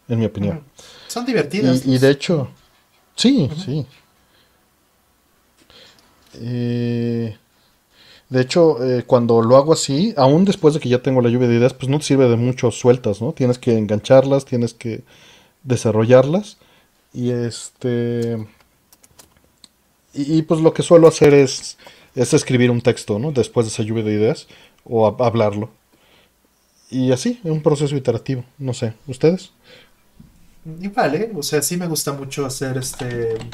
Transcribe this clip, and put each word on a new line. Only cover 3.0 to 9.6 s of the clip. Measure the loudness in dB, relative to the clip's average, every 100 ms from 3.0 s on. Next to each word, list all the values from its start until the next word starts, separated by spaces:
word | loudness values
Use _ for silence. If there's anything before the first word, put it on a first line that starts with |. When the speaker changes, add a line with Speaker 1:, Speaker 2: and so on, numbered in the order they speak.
| _ -2
Speaker 1:
sí, | 0 2 0
Speaker 2:
Ujú. | -4
Speaker 1:
sí. | -8 -8 -8 _ _ _ _ _ _ _ _ _ _ _ _ _ _ _ _ _ _ -20 -20 _ _ _ _ -16
Eh... | -10 -6 -4 -4 -2 -2 -4 -4 -6 -10 _ _ _ _ _ _ _ -20 _
De | -2
hecho, | 0 4 4 2 0
eh, | -2 2
cuando | 2 4 4
lo | 6
hago | 6